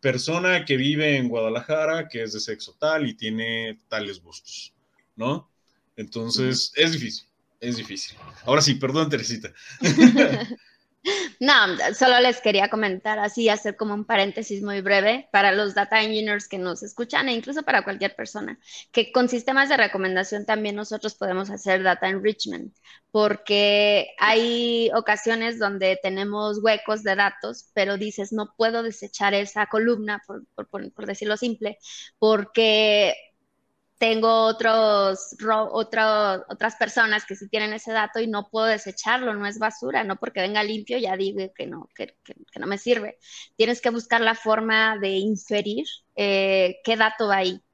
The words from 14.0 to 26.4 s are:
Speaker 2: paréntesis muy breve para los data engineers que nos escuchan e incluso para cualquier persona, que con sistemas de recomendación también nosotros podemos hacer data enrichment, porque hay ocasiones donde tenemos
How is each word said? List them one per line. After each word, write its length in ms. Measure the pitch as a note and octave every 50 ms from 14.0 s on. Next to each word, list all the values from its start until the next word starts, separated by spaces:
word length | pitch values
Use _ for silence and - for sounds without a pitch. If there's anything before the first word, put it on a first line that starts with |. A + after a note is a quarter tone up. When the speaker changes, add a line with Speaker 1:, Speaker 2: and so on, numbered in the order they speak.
| G#3
Speaker 2:
paréntesis 580 | - A#3 G3+ G3 G3+ - - A3+ - G3+ G3+ G3+
muy 180 | G3+ G3+ G3
breve 480 | F#3+ G3+ G3+ G3 G3 G#3 A#3 C4 C#4 _
para 200 | - G3+ G3 G3+
los 240 | F#3+ G3+ G#3+ G3+ F#3+
data 260 | G3+ G3+ G#3 A3 A3
engineers 460 | G#3+ G#3+ A3 G#3+ G#3+ G#3+ G#3 G3+ G3+ -
que 100 | - F#3+
nos 260 | F3+ F3+ E3+ - -
escuchan 460 | G#3 - - A#3+ A#3 - - - C4+
e 40 | A#3+
incluso 300 | A3+ A3+ - C#4+ D#4 D4
para 200 | - - G#3 F#3+
cualquier 320 | - G3 - G3 G3 -
persona, 440 | - A2+ - - - - - - _ _ - - - - _
que 200 | - A#3 A3 -
con 180 | - B3+ B3 B3
sistemas 400 | B3 A#3+ A3+ - C4 C4+ C#4 C#4
de 80 | D4 B3+
recomendación 680 | A3 G3 - F#3+ F#3+ F#3 F#3 F#3 G3 G3 G#3+ G#3 G#3
también 300 | G3+ A3 G#3+ G#3+ G#3 G3+
nosotros 400 | G#3 G#3+ G#3 G#3+ G#3 - G#3+ -
podemos 340 | _ G3+ G3 F#3 F#3 G3 G3
hacer 340 | G3+ G3 - G3 F#3 F#3+ F#3+
data 260 | F#3+ F3+ F3+ - F#3+
enrichment, 680 | F#3+ G3 F#3+ G#3+ G#3+ _ - A3 F#3 E3+ - G3+ _ _ _ - - - _ _
porque 1000 | _ G#3+ G#3+ G#3 G#3 G#3 - - G#3 G3+ G#3 G3+ G3+ G#3 G#3 G#3 G#3 G3 - - - -
hay 680 | G3 G#3+ A3 A3+ A#3 A#3 A#3 A#3 A#3+ A#3 A#3 A#3 A#3 A3 -
ocasiones 640 | E3+ E3+ - G#3 G#3 - A3+ A3+ A3+ A3+ A#3 A#3 A3+
donde 380 | A3 G3+ G3+ G3 F#3+ F#3+ F#3+ F#3+
tenemos 580 | F#3+ F#3+ F#3+ F#3+ G3 G#3 G#3 G#3